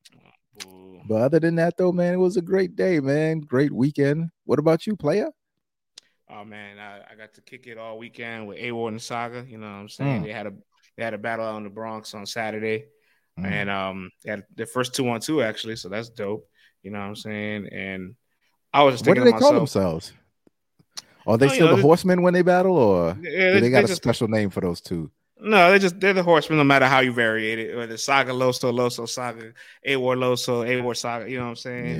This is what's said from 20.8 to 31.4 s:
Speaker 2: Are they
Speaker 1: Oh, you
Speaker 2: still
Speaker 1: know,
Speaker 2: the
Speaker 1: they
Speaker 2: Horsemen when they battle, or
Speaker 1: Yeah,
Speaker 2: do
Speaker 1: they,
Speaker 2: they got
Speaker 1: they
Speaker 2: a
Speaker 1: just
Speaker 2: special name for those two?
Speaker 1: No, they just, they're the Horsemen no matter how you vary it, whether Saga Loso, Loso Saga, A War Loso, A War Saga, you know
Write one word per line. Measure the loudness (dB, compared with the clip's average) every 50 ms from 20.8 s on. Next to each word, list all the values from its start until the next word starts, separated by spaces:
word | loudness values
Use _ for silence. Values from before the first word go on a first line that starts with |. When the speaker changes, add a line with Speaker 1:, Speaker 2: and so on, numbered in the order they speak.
| _ _ _ -20 -20 _ _ _ _
Speaker 2:
Are | 0 4
they | 4 6
Speaker 1:
Oh, | 4
you | 6
Speaker 2:
still | 6 6
Speaker 1:
know, | 6 6
Speaker 2:
the |
Speaker 1:
they | 6 8
Speaker 2:
Horsemen | 6 6 6 4 2 2 4 4
when | 4 4
they | 4 4
battle, | 4 4 4 4 4 4
or | 6 6 6 6 4 2 0 -2 -4
Speaker 1:
Yeah, | -8 -6
Speaker 2:
do | -2 0 2 4 4
Speaker 1:
they, | 4
Speaker 2:
they | 4 4
got | 4 4
Speaker 1:
they | 4
Speaker 2:
a | 4
Speaker 1:
just | 0 -2 -2
Speaker 2:
special | -2 0 0 0 0
name | 0 0 0 -2
for | -2 -4
those | -4 -4 -4 -6
two? | -8 -8 -8 -8 -8 -10 -14 _ _ _ _ _
Speaker 1:
No, | -2 4 6 8 8 8
they | 8 6
just, | 6 2 0 0
they're | 0 2 2
the | 2 4
Horsemen | 4 4 4 4 2 2
no | 2 4
matter | 6 6 6 6
how | 6 4 4
you | 2 2 2
vary | 0 0 0 0 -2 -2 -4 -4
it, | -6 -6 -8 -8
whether | -8 -8 -8 -10 -8
Saga | -2 0 2 2 2 0 -2
Loso, | -2 0 0 0 -2 -2 -2 0
Loso | 0 -2 -2 -4 -6 -8 -10
Saga, | -8 -8 -8 -8 -10 -12 -16 -20 -20 -20 -20 -20 -20 _ -6
A | -4 -2
War | 0 0 0 0
Loso, | 0 0 0 0 0 -2 -2 -4 -2 -2
A | -2 -2 -2
War | -2 -4 -6
Saga, | -6 -6 -8 -8 -8 -8 -10
you | -10
know | -8